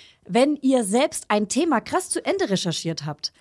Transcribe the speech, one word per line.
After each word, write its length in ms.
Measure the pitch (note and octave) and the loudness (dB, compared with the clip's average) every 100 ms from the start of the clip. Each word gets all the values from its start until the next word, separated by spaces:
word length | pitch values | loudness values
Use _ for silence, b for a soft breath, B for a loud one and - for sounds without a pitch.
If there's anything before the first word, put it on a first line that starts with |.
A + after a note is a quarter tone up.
| B B - | B B -2
Wenn 260 | G#3 C#4 D4 | 2 2 2
ihr 260 | C4 C4 | 2 2
selbst 420 | G3 A#3 D#4 - - | 2 2 0 -2 -2
ein 180 | G#3+ G#3 | 0 0
Thema 340 | A#3 E4 A#3+ | 0 2 0
krass 300 | G#3+ E4+ - | 0 -4 -2
zu 120 | E4+ | -4
Ende 240 | - G4 E4 | -2 -2 0
recherchiert 560 | F#3 F3 D3+ E3 D#3 D3 | 0 -2 -4 -4 -6 -8
habt, 260 | D3 - - | -8 -12 -2